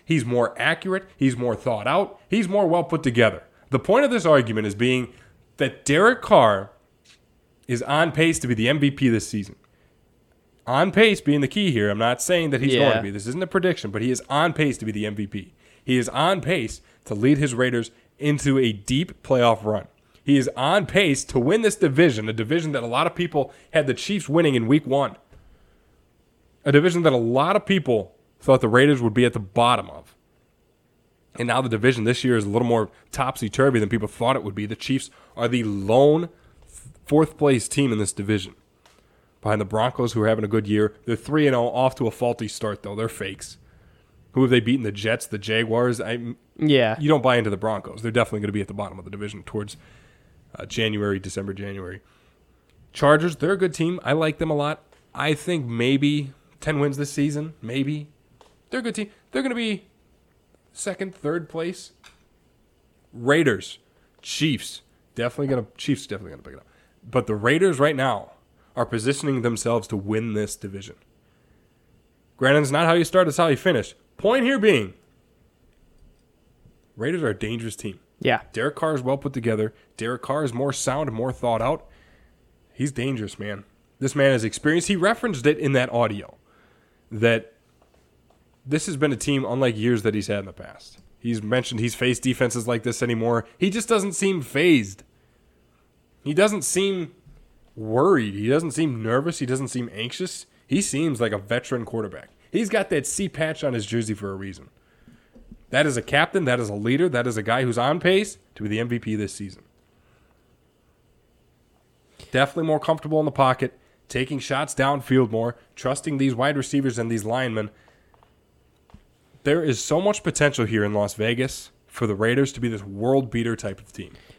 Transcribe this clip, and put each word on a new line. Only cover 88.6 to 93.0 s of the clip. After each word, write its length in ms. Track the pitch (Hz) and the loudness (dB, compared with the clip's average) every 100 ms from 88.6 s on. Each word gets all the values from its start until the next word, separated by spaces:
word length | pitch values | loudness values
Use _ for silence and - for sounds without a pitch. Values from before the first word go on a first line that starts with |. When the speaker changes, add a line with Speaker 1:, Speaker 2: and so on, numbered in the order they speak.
Speaker 1:
this 220 | 131 151 190 | -4 -4 -4
has 100 | 143 | -6
been 160 | 147 | -6
a 40 | 120 | -6
team 280 | - 139 | -4 -4
unlike 320 | 110 127 131 107 | -4 -2 -2 0
years 260 | 113 117 | 0 0
that 120 | 110 | 0
he's 140 | 104 98 | -2 -4
had 120 | 101 | -6
in 40 | |
the 80 | 95 | -8
past. 460 | - - - - - - _ | -16 -20 -20 -20 -20 -20 _
He's 240 | 120 113 | -6 -6
mentioned 380 | 107 127 120 117 | -2 -2 -2 -2
he's 140 | 117 | -4
faced 280 | - 127 123 | 0 0 0
defenses 460 | 127 123 123 120 113 | -2 0 -2 -2 -4
like 160 | 117 | -4
this 180 | 120 113 | -4 -4